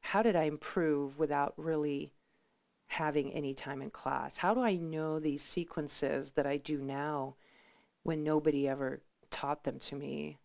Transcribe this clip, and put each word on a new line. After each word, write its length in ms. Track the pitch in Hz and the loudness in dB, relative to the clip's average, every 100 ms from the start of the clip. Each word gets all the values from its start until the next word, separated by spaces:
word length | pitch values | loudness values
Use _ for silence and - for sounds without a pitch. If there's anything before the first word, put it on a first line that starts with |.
how 220 | - 196 | 0 4
did 120 | 226 | 4
I 100 | 175 | 4
improve 720 | 156 151 - - 165 147 143 143 | 2 0 -4 0 4 2 0 0
without 360 | 156 143 143 - | 0 2 0 -2
really 560 | 160 156 147 143 143 _ _ _ _ _ _ _ _ | -2 0 0 -2 -6 _ _ _ _ _ _ _ _
having 420 | - 156 147 139 | -2 2 2 0
any 220 | - 143 | -2 -4
time 260 | 135 - 135 | -4 -6 -6
in 80 | 135 | -8
class? 500 | - - 135 135 - | -6 -2 -2 -4 0
How 140 | 180 | 2
do 80 | 233 | 4
I 140 | 240 | 4
know 460 | 180 165 156 156 156 | 2 -2 -2 -2 0
these 220 | 156 143 | 0 -2
sequences 880 | - - 170 - 147 - 143 143 135 | -4 -4 -4 -4 -4 -2 0 0 -2
that 120 | - | 0
I 120 | 139 143 | 2 0
do 220 | 139 151 | -2 -4
now 580 | 135 139 147 147 135 - _ - - _ _ _ | -2 -2 -2 -2 -4 -8 _ -20 -20 _ _ _
when 220 | - 160 | -2 0
nobody 420 | 151 156 151 143 139 | 4 4 4 4 2
ever 340 | 135 131 139 _ _ _ | 0 -2 -4 _ _ _
taught 320 | - 143 147 | -4 -2 -2
them 160 | - 135 | -2 -6
to 160 | - | -8
me 440 | 139 139 139 151 147 | -8 -6 -6 -6 -10